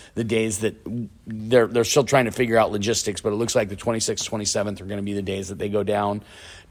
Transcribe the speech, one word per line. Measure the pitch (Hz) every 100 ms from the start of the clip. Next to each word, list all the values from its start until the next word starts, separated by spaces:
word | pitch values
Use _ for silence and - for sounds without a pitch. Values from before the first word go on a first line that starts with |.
| -
the | -
days | 113 113 110 101
that | 110 - - 120 107 - -
they're, | 110 110 123 107
they're | 117
still | 113 151
trying | 120 139 117
to |
figure | 104 120 113
out | 104
logistics, | 104 101 110 - 98
but | 113
it | 104
looks | 113 123
like | 104
the | 98
twenty-sixth, | 117 113 - 107
twenty-seventh | - 110 104 110 101 98
are | 95
gonna | 101
be | 98
the | 101
days | 98 98 90
that | 101
they | 104
go | 104
down | 101 104 104 104 - - - - -